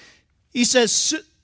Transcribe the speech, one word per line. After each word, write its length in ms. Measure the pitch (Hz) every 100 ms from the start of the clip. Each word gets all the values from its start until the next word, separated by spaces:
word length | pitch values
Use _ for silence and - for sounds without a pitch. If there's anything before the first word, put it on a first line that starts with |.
| - _ _ _ _
He 100 | 247
says, 500 | 226 254 226 - -
"S-, 80 | 311 - _